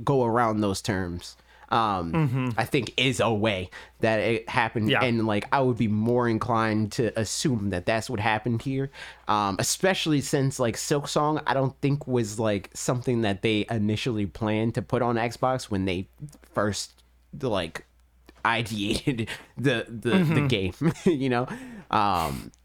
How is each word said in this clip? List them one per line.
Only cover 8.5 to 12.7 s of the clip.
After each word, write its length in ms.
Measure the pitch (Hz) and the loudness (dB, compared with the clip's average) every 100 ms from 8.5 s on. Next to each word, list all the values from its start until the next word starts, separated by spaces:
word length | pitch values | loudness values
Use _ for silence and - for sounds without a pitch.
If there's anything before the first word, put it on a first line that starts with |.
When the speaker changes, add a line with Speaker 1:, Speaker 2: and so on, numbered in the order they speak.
| 113 | -2
Speaker 1:
here, 280 | 135 135 135 - - - - | -2 -4 -4 -8 -18 -14 -2
um, 300 | 104 101 95 | 0 0 0
especially 640 | - - 185 185 165 147 | -2 0 0 0 0 0
since, 360 | 127 151 135 - | 0 0 0 0
like, 200 | 120 107 | -2 -2
Silk 300 | - 147 143 | -2 -2 0
Song, 320 | - 151 151 - | 0 0 0 0
I 80 | |
don't 220 | 131 135 - | 0 0 0
think 260 | 143 143 139 | -2 0 0
was, 320 | 123 107 107 | 0 0 -2
like, 300 | 110 101 - | 0 0 -4